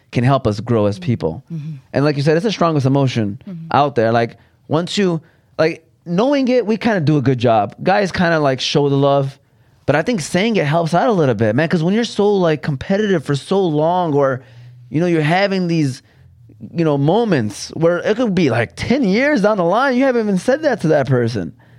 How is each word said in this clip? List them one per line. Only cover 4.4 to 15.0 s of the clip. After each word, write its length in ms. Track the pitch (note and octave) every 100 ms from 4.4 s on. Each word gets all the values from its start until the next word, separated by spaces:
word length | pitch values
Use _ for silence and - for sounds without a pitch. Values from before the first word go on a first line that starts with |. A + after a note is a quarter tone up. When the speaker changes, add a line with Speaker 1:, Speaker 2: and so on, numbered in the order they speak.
| _ _ -
Speaker 1:
once 280 | D3 F3 -
you, 260 | F#3 E3 - _ _ -
like, 320 | D#3+ D#3 _ _ E3+
knowing 420 | F3 C4 C#4+ B3
it, 200 | B3+ G3
we 100 | A3
kinda 240 | A#3 G3+
do 160 | C#3+ D3+
a 40 |
good 180 | C3+ B2+
job. 360 | A#2+ A2+ G2+ -
Guys 300 | C#3+ G3+ F#3+
kinda, 280 | - E3+ D#3+
like, 220 | C#3+ C3
show 280 | - D3 C#3+
the 60 | C#3
love. 440 | C#3 C#3 C3+ - _ _ _ _ -
But 80 | D3
I 80 |
think 180 | E3+ A3
saying 340 | - F3+ A3+ G3
it 80 | D3
helps 260 | E3+ E3
out 160 | E3+ B3
a 40 |
little 220 | F#3+ C3+ G#2+
bit, 200 | A2 A#2+
man, 120 | D#3+
'cause 140 | F3+
when 120 | E3 G#3+
you're 80 | A3+
so, 260 | - G#3 G3
like, 260 | E3+ D3+
competitive 640 | - C3+ - G3 G#3+ F3+ C#3
for 100 | C#3
so 240 | - F#3+ F#3
long, 480 | D3 D#3+ F3+ E3+
or, 300 | C#3+ C3+ B2 - - - - -
you 80 |
know, 80 | D3+